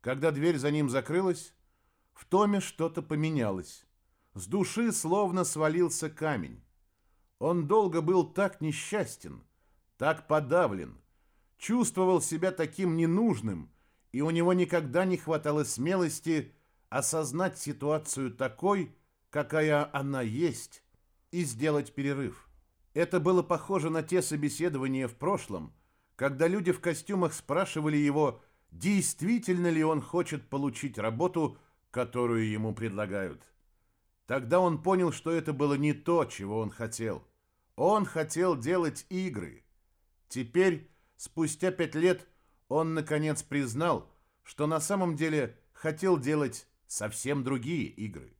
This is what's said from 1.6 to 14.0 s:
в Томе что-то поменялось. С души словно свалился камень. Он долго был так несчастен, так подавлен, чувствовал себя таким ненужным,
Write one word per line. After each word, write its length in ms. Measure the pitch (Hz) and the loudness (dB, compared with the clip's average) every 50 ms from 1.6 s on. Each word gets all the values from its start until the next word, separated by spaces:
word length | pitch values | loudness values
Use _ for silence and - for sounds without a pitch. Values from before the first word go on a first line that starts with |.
| _ _ _ _ _ _ _ _ _ _ _ | _ _ _ _ _ _ _ _ _ _ _
в 120 | - - | -20 -4
Томе 360 | _ 180 190 208 208 202 196 | _ 4 6 6 6 4 2
что-то 400 | - - - - 160 165 160 175 | 0 -4 -4 -2 -2 -2 -2 -4
поменялось. 840 | - - 160 151 156 160 156 139 117 104 98 92 87 - - - _ _ _ _ _ _ _ _ _ _ _ | -4 -2 0 0 2 2 2 2 2 0 0 -4 -6 -10 -16 -20 _ _ _ _ _ _ _ _ _ _ _
С 120 | 98 90 | -14 -6
души 440 | 95 147 202 180 160 - 214 240 226 | -2 0 0 0 2 0 0 0 2
словно 520 | 185 - - 160 180 202 208 185 175 185 175 | 0 0 0 2 2 2 2 2 2 0 0
свалился 680 | - - 156 156 156 156 175 175 160 - - 165 151 | 0 0 0 0 2 4 2 2 2 0 -4 -6 -6
камень. 540 | 156 - 156 151 143 104 80 65 57 - - _ _ _ _ _ _ _ _ _ _ _ _ _ _ _ | -6 -4 -2 -2 -2 -2 -4 -8 -10 -16 -20 _ _ _ _ _ _ _ _ _ _ _ _ _ _ _
Он 280 | 120 156 175 175 151 | -2 0 0 0 2
долго 340 | 143 208 220 208 180 156 170 | 4 4 4 4 4 2 2
был 300 | 156 165 190 185 170 - | 2 4 4 4 2 2
так 300 | - 185 202 190 196 - | 0 0 0 0 0 -2
несчастен, 840 | 151 156 147 - - - 202 214 - - - - - 80 64 - - _ _ _ _ _ _ _ _ _ _ | -4 -4 -4 -4 -6 -4 -2 -2 -2 -4 -6 -14 -14 -16 -16 -16 -20 _ _ _ _ _ _ _ _ _ _
так 300 | - 131 151 156 156 - | -2 0 0 0 -2 0
подавлен, 760 | - 156 156 143 123 156 180 170 117 98 92 78 62 55 - _ _ _ _ _ _ _ _ _ _ _ | 0 0 0 2 4 4 4 4 2 0 -4 -6 -10 -12 -20 _ _ _ _ _ _ _ _ _ _ _
чувствовал 640 | _ - - 226 247 233 - - 185 185 185 185 165 | _ -4 0 2 2 2 0 2 2 4 4 4 4
себя 300 | - - 160 160 180 190 | 2 0 -2 0 0 -2
таким 440 | 185 - 160 156 - - 190 175 160 | 0 0 -4 -4 -2 -2 0 0 2
ненужным, 760 | 165 165 165 170 196 233 226 156 110 113 110 95 80 67 - _ _ _ _ _ _ | 2 2 2 4 4 4 2 2 0 -2 -4 -4 -6 -10 -14 _ _ _ _ _ _